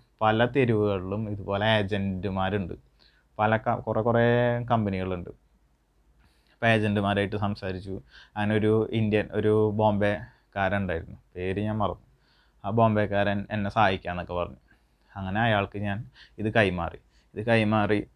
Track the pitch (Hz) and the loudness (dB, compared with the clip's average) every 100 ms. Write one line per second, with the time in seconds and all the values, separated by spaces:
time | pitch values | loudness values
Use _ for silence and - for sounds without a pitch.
0 | _ _ 110 110 123 135 120 107 104 98 | _ _ 2 4 2 2 2 2 0 -2
1 | 92 104 107 101 92 98 107 110 98 101 | -4 -6 -6 -8 -4 0 2 2 2 -2
2 | 98 92 98 95 95 101 87 92 _ _ | -2 -4 -4 -4 -2 -2 -4 -10 _ _
3 | _ _ _ - 107 110 120 107 113 110 | _ _ _ -2 0 2 0 -4 -2 -2
4 | 113 117 120 120 120 120 117 117 104 95 | 0 2 2 2 0 -2 0 0 0 -2
5 | 92 90 87 - _ _ _ _ _ _ | -4 -6 -8 -16 _ _ _ _ _ _
6 | _ _ _ _ _ _ 117 110 107 104 | _ _ _ _ _ _ 2 4 2 0
7 | 101 101 98 104 101 101 98 92 98 95 | 0 0 -2 -2 -2 -2 -6 -8 -8 -12
8 | - - - 104 104 107 107 110 110 113 | -14 -20 -12 -4 0 2 4 2 2 0
9 | 107 107 - 107 104 107 107 104 107 101 | 2 0 0 -2 2 2 2 2 2 2
10 | 104 101 - _ _ 101 95 101 95 82 | 0 -2 -8 _ _ -4 -2 -2 -2 -4
11 | 85 87 _ 90 92 95 107 107 101 - | -8 -16 _ -8 -4 -4 -4 -2 -4 -4
12 | _ _ _ _ _ _ 101 113 113 107 | _ _ _ _ _ _ -4 2 4 4
13 | 104 101 101 101 98 107 101 113 101 98 | 2 0 0 -2 -4 -4 -2 2 2 2
14 | 87 87 87 87 87 67 _ _ _ _ | -4 -8 -6 -6 -6 -8 _ _ _ _
15 | _ 101 95 101 117 104 98 101 101 101 | _ -10 -6 0 2 2 0 -4 -6 -6
16 | - - - - 107 113 101 90 82 - | -8 -18 -20 -6 0 2 2 2 -4 -8
17 | _ _ _ 95 113 117 107 110 104 104 | _ _ _ -6 2 4 4 2 2 0
18 | 101 | -2